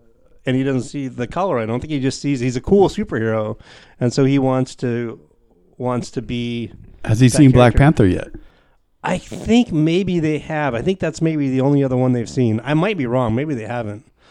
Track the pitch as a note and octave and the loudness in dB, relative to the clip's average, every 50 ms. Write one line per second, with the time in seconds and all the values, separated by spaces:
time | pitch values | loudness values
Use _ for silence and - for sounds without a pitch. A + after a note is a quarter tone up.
0 | _ _ _ _ _ _ _ - _ C#3 B2+ C3 C3+ C#3 C3+ B2+ A2 - - D3 | _ _ _ _ _ _ _ -8 _ -2 -2 0 0 -2 -2 -2 -4 -6 -8 -10
1 | C3+ C3 - A#2+ B2 A2+ - E3+ F#3+ G3 D3+ A#2+ A2+ A2 A#2 C3 D#3+ D#3 D3+ C#3 | -10 -8 -8 -8 -8 -6 -4 -4 -4 -2 -2 -2 -2 -4 -4 -6 -6 -6 -6 -4
2 | B2+ C3+ B2+ - - C#3+ C#3+ B2 A#2+ C3 A#2+ B2+ - - F#3+ G3+ F#3+ - - G3+ | -2 -4 -4 -4 -4 -4 -2 -2 -2 -4 -4 -4 0 2 4 4 4 4 2 -4
3 | G#3+ - D#3+ A#2 A2 A2 A2 A2 G#2+ A2 A#2 - - - - - - - _ - | -6 -6 -4 -4 -2 -2 -2 -2 -4 -6 -8 -10 -14 -20 -20 -20 -20 -20 _ -4
4 | B2 A#2+ - - C#3 C3+ C#3 C#3 C3 C3 B2+ C3 C3 - - - - B2 A#2 A#2+ | -2 -2 0 2 2 2 2 2 2 0 0 -2 -2 -4 -6 -8 -6 -4 -4 -4
5 | A#2+ A2+ A2 - _ _ _ _ _ _ _ _ _ _ _ - B2+ B2 B2 A#2+ | -6 -8 -10 -14 _ _ _ _ _ _ _ _ _ _ _ -8 -6 -4 -4 -4
6 | - - - C3+ A2+ - B2 A#2+ A#2+ A#2+ A#2+ A#2+ A2+ G#2 - - - - - - | -6 -6 -10 -10 -8 -6 -6 -6 -6 -6 -6 -8 -8 -10 -14 -18 -20 -20 -20 -10
7 | - - A2+ A2 B2+ B2 - C#3+ D3+ C3 C3 B2+ B2 B2 G#2+ - C#3 D3 D#3+ - | -4 -2 2 4 4 6 6 8 8 8 8 8 6 6 6 6 4 4 6 4
8 | A2+ F#2 F2+ F2 - - - - - - _ _ _ _ _ _ _ _ _ _ | 4 4 2 0 -4 -8 -14 -16 -18 -20 _ _ _ _ _ _ _ _ _ _
9 | - - F3+ E3+ - - - F3+ - G#3 A3 B3 A#3+ - F3+ D3+ D#3 D#3+ E3 F#3 | -6 -6 -6 -6 -6 -10 -14 -8 -2 2 2 2 2 2 0 0 2 2 2 0
10 | G3+ F#3 F3+ E3+ D3+ D3+ D#3 C#3+ - - D#3+ D3+ D3+ C#3 A#2+ A2+ B2+ F3+ F#3+ - | 0 0 -2 -2 0 -2 -2 -4 -6 -6 -4 -4 -2 -2 -2 -2 -2 -2 -2 -2
11 | F3+ D#3+ D3+ - D#3+ D#3+ D#3+ D3+ C#3+ C3+ B2+ C3 B2+ C#3 C#3+ C#3+ C#3 C3 B2+ B2+ | -4 -6 -4 -2 -2 0 0 0 -2 0 0 0 2 2 2 2 2 0 0 0
12 | B2+ B2+ B2 A#2+ A2+ - - C3+ B2+ A2+ G#2+ A2+ - C3+ D3+ D#3 F3 G#3+ G#3+ E3+ | 2 2 0 0 -2 -4 -2 0 0 2 0 0 -2 -2 0 0 0 0 -2 -2
13 | C3 A#2 A#2+ C3 B2+ A2 A2 A#2+ D3 D#3+ D3 A#2 G#2+ G#2 A#2+ B2 A2+ G#2 G#2 G#2+ | -2 -2 -2 0 0 0 -2 -2 -2 -4 -6 -6 -6 -8 -8 -8 -8 -8 -10 -12
14 | - _ _ _ _ _ | -16 _ _ _ _ _